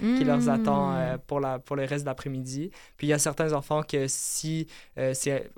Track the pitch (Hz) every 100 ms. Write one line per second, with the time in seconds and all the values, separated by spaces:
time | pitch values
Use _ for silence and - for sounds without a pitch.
0 | 220 254 262 - 240 233 220 139 143 135
1 | 127 131 - 143 135 127 - 139 135 143
2 | 139 131 143 131 127 135 175 - - -
3 | 147 147 156 135 156 147 - 151 151 143
4 | 135 - - - 156 160 160 - - -
5 | 131 131 139 135 -